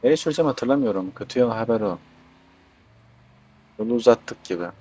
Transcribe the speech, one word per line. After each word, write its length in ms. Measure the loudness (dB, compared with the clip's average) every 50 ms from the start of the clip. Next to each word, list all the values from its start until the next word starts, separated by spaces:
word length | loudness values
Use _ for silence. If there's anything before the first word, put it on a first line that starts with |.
| 4
Nereye 140 | 2 2 2
süreceğim 300 | 0 -4 -2 0 0 0
hatırlamıyorum. 640 | 0 -2 0 0 0 0 0 0 -2 -4 -6 -8 -10
Kötü 240 | -12 -14 -6 0 0
yol 120 | 2 2
haber 300 | 2 -4 -2 0 0 0
o. 180 | 0 -2 -4 -6 -12 _ _ _ _ _ _ _ _ _ _ _ _ _ _ _ _ _ _ _ _ _ _ _ _ _ _ _ _ _ _ _ _ _ _ -10
Yolu 140 | -6 -2 -2
uzattık 500 | 4 6 6 4 4 2 -16 -16 -16 _
gibi. 220 | -8 -6 -6 -6 -10 -12 -16